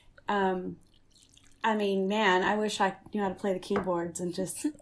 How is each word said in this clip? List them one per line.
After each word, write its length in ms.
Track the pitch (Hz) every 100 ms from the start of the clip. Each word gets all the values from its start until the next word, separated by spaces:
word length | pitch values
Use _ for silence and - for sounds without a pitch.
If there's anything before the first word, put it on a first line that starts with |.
| - - -
um, 480 | 202 190 180 185 170 - _ _ _ - - - -
I 140 | 226 214
mean, 320 | 202 190 190
man, 340 | 214 202 185
I 140 | 180 214
wish 240 | 214 -
I 140 | 196 - -
knew 80 | 208
how 60 | 196
to 60 |
play 180 | 185 202
the 60 | 180
keyboards 580 | - 196 180 175 170 170
and 160 | 175
just 320 | 175 175 - 302 -